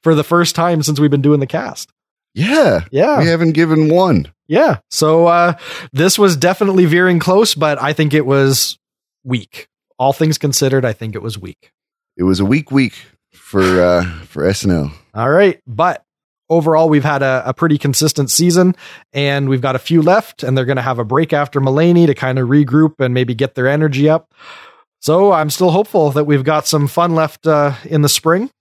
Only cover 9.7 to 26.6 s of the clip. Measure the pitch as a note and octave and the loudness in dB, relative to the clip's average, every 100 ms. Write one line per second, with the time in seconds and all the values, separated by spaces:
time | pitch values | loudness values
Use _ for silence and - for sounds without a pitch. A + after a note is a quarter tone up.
9.7 | _ _ - C3 C#3 D#3 D3+ C#3+ C3 C#3 | _ _ -4 -4 0 -2 -2 -4 -2 0
10.7 | C3+ B2 G#2 A2+ G#2 A2+ G2+ F#2 - _ | 0 -2 -6 -10 -10 -12 -12 -16 -20 _
11.7 | _ _ _ _ - F2+ F#2 G2 C#3+ D3 | _ _ _ _ -2 0 0 0 0 0
12.7 | C3+ B2 - - _ _ _ - G2 F#2 | -2 -2 -6 -20 _ _ _ -6 0 2
13.7 | F#2 F2 F2 F2+ E2 - - E2 G2+ G2+ | 2 2 2 -2 -10 -16 -4 -2 -2 -2
14.7 | E2+ C#2+ D2+ _ G#2 B2 E3 G3+ - - | -2 -4 -10 _ -6 0 2 2 0 -12
15.7 | G#2+ F3 D3 _ _ _ _ _ E3+ D#3 | -2 -2 -2 _ _ _ _ _ -2 2
16.7 | D#3+ D#3+ D3+ C#3 C#3 C3+ C3 B2+ - E3 | 2 2 2 0 -2 -2 -2 -4 -2 0
17.7 | D3 C#3+ B2+ D#3 - C3+ - F3 F3 F3+ | 0 -2 -2 -2 -2 -4 0 2 2 2
18.7 | F3+ - - _ C#3 C#3+ C#3 C#3 C3+ C3+ | 0 -10 -20 _ -6 -4 -2 -2 -2 -2
19.7 | B2+ - E3 D#3 G3+ - - C3 C3 B2+ | -4 0 2 4 2 0 -10 -4 -2 -2
20.7 | C3 B2 B2 A2 C3 E3 D3 C#3+ C#3+ C3+ | -4 -4 -4 -2 -2 0 -2 -2 -2 0
21.7 | C#3 E3+ F3 E3 C3+ C3 C3 B2 C#3+ C#3 | 2 2 4 2 0 -2 -4 0 2 2
22.7 | D3 D#3 - B2+ B2+ B2+ A#2 C#3 - B2+ | 2 0 0 -2 0 -2 -2 -4 -2 -2
23.7 | D3 D#3 C3 D3 D#3 _ _ - - - | 0 0 0 2 0 _ _ -20 -20 -20
24.7 | _ _ _ - E3 G3+ E3+ D#3 - F#3 | _ _ _ -2 2 2 2 -2 0 0
25.7 | F3 G#3+ G3+ D3 C#3+ D3+ D3 C3 D3+ | 0 0 0 0 0 0 0 0 -2